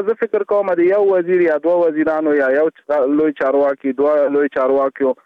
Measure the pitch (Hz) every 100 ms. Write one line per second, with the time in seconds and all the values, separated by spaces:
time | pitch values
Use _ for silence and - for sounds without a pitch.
0 | 202 226 226 214 196 202 196 170 175 208
1 | 196 185 170 180 175 147 160 175 170 151
2 | 156 156 156 147 131 139 156 - - 147
3 | 131 147 156 139 135 139 143 143 135 127
4 | 147 151 139 143 147 139 131 139 135 -
5 | 135 123